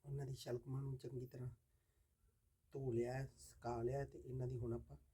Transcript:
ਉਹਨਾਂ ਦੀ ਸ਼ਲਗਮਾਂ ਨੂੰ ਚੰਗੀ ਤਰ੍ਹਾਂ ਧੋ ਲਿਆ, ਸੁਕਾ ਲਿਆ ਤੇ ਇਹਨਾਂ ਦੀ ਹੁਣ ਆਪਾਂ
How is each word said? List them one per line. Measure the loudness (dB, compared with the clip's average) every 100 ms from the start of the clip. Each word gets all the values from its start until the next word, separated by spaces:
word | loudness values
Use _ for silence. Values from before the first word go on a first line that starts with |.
| -2
ਉਹਨਾਂ | -2 -2
ਦੀ | -4
ਸ਼ਲਗਮਾਂ | 0 -2 0 0
ਨੂੰ | 0 -2
ਚੰਗੀ | -2 -4 -4
ਤਰ੍ਹਾਂ | -4 -4 -6 _ _ _ _ _ _ -20 _ _ _ _
ਧੋ | -2 4
ਲਿਆ, | 4 4 2 -2 -6
ਸੁਕਾ | -18 -4 0 2
ਲਿਆ | 4 4 0
ਤੇ | -4
ਇਹਨਾਂ | -4 0 0
ਦੀ | 2
ਹੁਣ | 2
ਆਪਾਂ | 0 -2 -14 -16